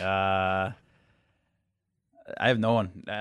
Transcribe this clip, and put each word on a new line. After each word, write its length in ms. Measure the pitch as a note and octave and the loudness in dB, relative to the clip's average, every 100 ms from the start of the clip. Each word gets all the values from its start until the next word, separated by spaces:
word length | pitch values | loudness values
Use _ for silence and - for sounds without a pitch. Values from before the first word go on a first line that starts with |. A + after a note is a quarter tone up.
Uh, 720 | F#2 F#2+ G2 F#2+ F#2+ F#2+ F#2+ - _ _ _ _ _ _ _ _ _ _ _ _ _ _ - - | -2 0 2 2 2 0 -2 -6 _ _ _ _ _ _ _ _ _ _ _ _ _ _ -14 -2
I 120 | A#2 | 0
have 100 | A#2+ | 2
no 140 | A2 | 4
one. 300 | A#2 F#2+ F#2 - | 2 0 -6 -10
I 40 | G#2 | -4